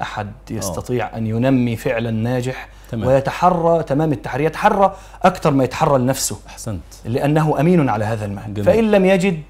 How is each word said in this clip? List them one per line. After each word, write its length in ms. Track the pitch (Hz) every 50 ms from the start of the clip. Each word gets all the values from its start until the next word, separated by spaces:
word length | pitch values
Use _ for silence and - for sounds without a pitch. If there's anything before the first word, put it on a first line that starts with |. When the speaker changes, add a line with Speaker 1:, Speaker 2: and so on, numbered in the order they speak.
| -
Speaker 1:
أحد 240 | - - 110 104 104 110 - - -
Speaker 2:
آه. 40 | 117
Speaker 1:
يستطيع 640 | 107 101 95 82 - 107 - 123 120 107 - -
أن 100 | 113 113
ينمي 500 | 110 110 113 123 135 135 127 123 120 113
فعلًا 340 | 110 - 143 123 113 117 120
ناجح، 580 | 113 110 113 120 127 123 120 127 127 - - - - - - -
Speaker 2:
تمام. 160 | 123 113 107 127
Speaker 1:
ويتحرى 720 | 135 135 131 - - - - 180 180 165 165 165 170 165 156
تمام 300 | - 135 143 160 160 139
التحري، 320 | - - 110 - 131 151
يتحرى 520 | 156 156 - - 208 214 196 196 185 - - - - - - -
أكتر 280 | 185 180 - - 165
ما 140 | 139 135 131
يتحرى 340 | 123 - - 160 147 143 127
لنفسه. 380 | 123 127 131 - - - 104 - -
Speaker 2:
أحسنت. 340 | - - - - 117 101 82 - - - - -
Speaker 1:
لأنه 560 | 110 117 135 143 143 151 156 156 156 147 -
أمين 280 | 147 175 185 170 139 127
على 160 | 107 107 107
هذا 200 | 107 113 107 107
المال. 300 | 101 101 101 107 107 98
Speaker 2:
جميل. 100 | 104 101
Speaker 1:
فإن 260 | - - 220 226 214
لم 140 | 208 196 185
يجد 380 | 185 196 190 180 202 170 156 -